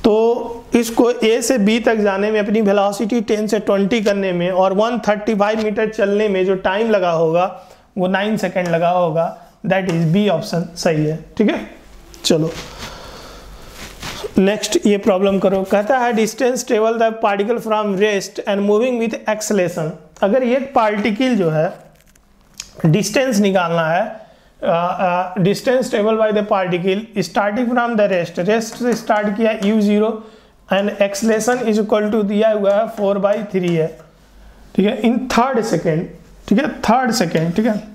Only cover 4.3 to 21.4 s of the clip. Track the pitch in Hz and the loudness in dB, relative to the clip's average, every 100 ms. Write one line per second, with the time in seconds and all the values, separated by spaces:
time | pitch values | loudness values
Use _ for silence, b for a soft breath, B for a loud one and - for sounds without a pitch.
4.3 | 175 175 180 190 190 226 240 208 208 208 | 0 0 2 2 2 0 0 -2 -2 0
5.3 | 214 202 220 214 202 220 220 202 202 214 | 2 2 2 -2 -2 -2 0 0 2 0
6.3 | 185 185 185 190 196 226 208 180 165 165 | 0 0 0 -2 -2 0 2 2 2 2
7.3 | 170 190 - B B B - 185 190 214 | 2 0 -4 B B B -4 -2 0 -2
8.3 | 220 185 185 175 165 170 180 175 156 170 | -2 -2 -2 0 0 2 2 0 0 -2
9.3 | - B B - 190 190 165 165 185 208 | -6 B B -2 0 0 0 2 2 2
10.3 | 160 - 170 170 - 185 156 151 156 - | 0 -2 -6 -6 -4 -2 0 0 -2 -10
11.3 | - 214 320 104 - - - - - - | 0 0 0 -8 -16 -20 -20 -20 -10 0
12.3 | 165 160 - - B B B B B B | 0 0 -6 -14 B B B B B B
13.3 | B B B B - - - - - - | B B B B -18 -18 -14 -14 -10 -4
14.3 | - 190 214 - 349 214 202 220 185 196 | 0 0 0 -2 0 2 2 2 2 2
15.3 | 196 190 190 190 202 208 262 240 226 214 | 2 2 0 0 0 2 0 2 0 0
16.3 | - 254 254 - 220 220 233 226 220 220 | 0 -2 -2 -2 0 2 2 0 0 -2
17.3 | 202 208 240 220 214 208 190 214 196 185 | 0 0 -2 0 0 0 0 0 0 -4
18.3 | - - 202 202 214 254 240 233 277 - | -8 -2 0 2 2 2 0 -2 -4 -4
19.3 | 214 - 208 175 175 156 - - - 196 | -4 0 0 0 -2 -6 -8 -18 -2 2
20.3 | 262 247 262 269 247 214 208 220 202 262 | 2 2 0 0 0 2 0 -2 0 0
21.3 | 226 | 2